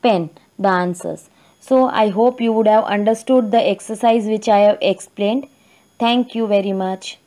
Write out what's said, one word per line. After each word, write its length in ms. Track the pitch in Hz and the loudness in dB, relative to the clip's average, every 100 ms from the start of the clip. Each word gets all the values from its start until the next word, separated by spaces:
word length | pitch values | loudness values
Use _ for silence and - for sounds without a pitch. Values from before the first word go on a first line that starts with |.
pen, 280 | 247 196 160 - _ - | 0 0 -2 -12 _ -4
the 100 | 196 | -2
answers. 600 | 185 180 175 175 156 - _ _ _ | 0 -2 -6 -8 -12 -14 _ _ _
So 240 | - 262 262 | 0 2 2
I 240 | - 214 | 0 0
hope 320 | 190 240 247 | 2 0 0
you 100 | 233 | -2
would 140 | 220 214 | 2 2
have 160 | 214 | 2
understood 680 | 214 208 208 226 - 262 220 | 2 -2 0 -2 2 0 2
the 100 | 226 | 0
exercise 640 | 180 202 - 220 233 226 214 | 0 -4 -6 -2 0 0 0
which 240 | 220 214 | -4 2
I 100 | 208 | 4
have 180 | 208 208 | 4 2
explained. 680 | - 185 - - 202 247 277 _ _ _ _ _ | 0 -2 -8 -4 -2 -2 -6 _ _ _ _ _
Thank 360 | 233 240 247 226 | 0 0 -2 -4
you 120 | 220 | 0
very 260 | 202 196 | 0 0
much. 440 | 190 185 190 - - | -4 -4 -6 -12 -20